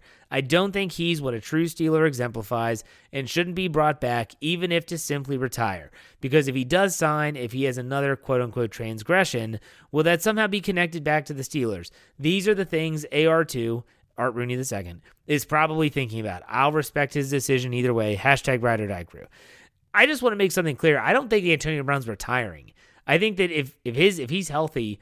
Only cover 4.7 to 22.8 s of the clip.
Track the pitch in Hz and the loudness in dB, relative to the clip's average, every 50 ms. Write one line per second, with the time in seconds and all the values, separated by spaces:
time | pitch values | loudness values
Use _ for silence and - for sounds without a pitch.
4.7 | 170 170 165 - 170 156 - - 143 143 135 135 139 127 131 120 - 120 117 101 | 0 -2 -2 -2 -6 -8 -4 -4 -4 -4 -4 -4 -4 -2 -2 -4 -2 -2 -2 -2
5.7 | 92 85 73 - - - - - _ _ - 131 139 156 139 135 127 135 127 127 | -2 -6 -10 -16 -20 -20 -20 -20 _ _ -4 2 2 4 4 2 0 -2 -2 0
6.7 | 170 185 196 190 170 - 165 151 151 151 151 147 147 131 123 110 120 131 139 135 | 2 2 2 2 2 0 0 2 2 0 0 -2 -2 -4 -6 -6 -2 -2 -2 -2
7.7 | 120 127 123 127 139 139 143 139 135 - - - 131 123 123 117 101 123 117 104 | -2 -4 -6 -4 -2 0 0 0 -2 -2 -2 0 0 0 0 0 -2 -2 -4 -2
8.7 | - - 117 113 113 110 107 - 175 190 185 - - 120 110 110 110 104 - - | -4 -6 -8 -8 -8 -8 -2 2 2 2 2 2 -2 -4 -4 -6 -8 -10 -12 -16
9.7 | - - - _ - 151 156 170 175 170 170 220 214 220 220 196 202 202 175 208 | -20 -20 -16 _ -2 2 4 4 2 4 2 0 0 2 0 0 0 -2 -2 -2
10.7 | 185 175 175 165 170 165 143 151 151 156 139 - 151 135 131 - - 147 120 113 | 0 0 0 0 -2 -4 -2 0 0 0 0 -4 -8 -8 -8 -6 -2 -2 -2 -2
11.7 | 101 87 85 - - - _ _ _ - 135 160 185 196 180 214 208 190 185 - | -2 -4 -8 -12 -18 -20 _ _ _ -4 0 0 0 2 2 2 2 2 0 -2
12.7 | 170 160 160 160 156 151 147 - 135 147 160 160 160 165 160 - - 123 113 117 | -2 -2 0 -2 -2 -4 -6 -2 0 2 4 4 4 4 2 0 -2 -2 -2 -2
13.7 | 117 120 - - _ _ _ _ _ - 120 127 110 120 123 123 123 127 131 131 | -2 -4 -6 -12 _ _ _ _ _ -4 -2 -2 -2 -2 -4 -2 -4 -4 -4 -4
14.7 | 117 98 90 87 85 80 - - _ _ _ - 151 143 - - 151 156 156 156 | -6 -6 -6 -8 -12 -16 -18 -20 _ _ _ -2 0 0 0 0 2 2 2 2
15.7 | 156 160 156 147 - 143 131 110 113 113 107 101 90 87 - - 110 123 135 147 | 2 2 0 0 0 -2 -4 -4 -4 -6 -4 -4 -6 -8 -8 -4 0 2 2 2
16.7 | 151 156 143 - - 151 143 139 - 147 139 135 143 135 - - 135 127 127 127 | 2 0 -2 -2 -2 -2 -2 0 -2 -4 -2 0 -2 -2 0 2 2 2 0 -2
17.7 | 123 123 123 123 117 113 107 107 104 98 - 135 139 - - 143 131 120 117 120 | -2 0 0 2 2 2 2 0 -2 0 2 2 2 4 2 0 0 2 2 0
18.7 | 113 107 107 98 98 87 87 - - - - - _ - - - - - - _ | 0 0 -2 -4 -6 -8 -10 -12 -16 -20 -20 -20 _ -20 -20 -20 -20 -20 -20 _
19.7 | _ _ _ _ - 202 247 294 302 240 247 233 208 196 196 180 - 190 170 156 | _ _ _ _ 4 4 6 6 4 2 2 2 2 4 2 2 2 0 0 0
20.7 | 135 - - 160 147 127 110 147 208 269 285 214 220 208 180 175 160 139 - 156 | -2 2 4 4 4 4 4 2 2 2 2 2 0 2 4 2 2 2 0 -2
21.7 | 156 143 135 135 143 139 120 113 104 - - - 123 127 117 95 80 73 62 - | -4 -2 -2 -2 -2 -2 -2 -6 -8 -8 -4 -2 -2 -2 -2 -4 -8 -14 -18 -20
22.7 | - _ | -20 _